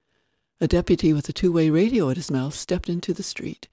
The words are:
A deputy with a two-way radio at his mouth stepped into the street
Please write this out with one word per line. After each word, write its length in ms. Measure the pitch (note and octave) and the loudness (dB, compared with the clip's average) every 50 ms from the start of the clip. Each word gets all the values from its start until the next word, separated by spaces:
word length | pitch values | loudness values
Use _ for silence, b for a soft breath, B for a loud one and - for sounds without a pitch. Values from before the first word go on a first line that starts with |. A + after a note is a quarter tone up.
| _ _ _ _ _ _ _ _ _ _ _ _ | _ _ _ _ _ _ _ _ _ _ _ _
A 80 | E3+ D#3 | -2 2
deputy 440 | - F3 E3+ - F3+ D#3 - D#3+ D#3 | 2 0 4 2 2 4 4 2 2
with 160 | D3 - - | 2 0 -4
a 40 | D3+ | -4
two-way 360 | - - F3+ E3+ E3+ D#3+ D#3 | 0 0 2 2 4 2 4
radio 420 | D3+ D#3+ F#3+ A#3 C4 A#3 F3 C3+ | 4 4 2 4 2 2 2 2
at 60 | C3 | 0
his 140 | F3 D#3+ - | -2 -4 -2
mouth 240 | D3 C3 B2+ C#3+ D3+ | -2 -2 -2 -2 -6
stepped 340 | - - - - F#3 - - | -8 -4 -4 -4 -4 -2 -4
into 240 | F3 F3 - - F3 | -6 -6 -4 -4 -6
the 120 | - G3 | -6 -6
street 420 | - - - - - - - - - | -10 -8 -8 -8 -10 -10 -10 -16 -4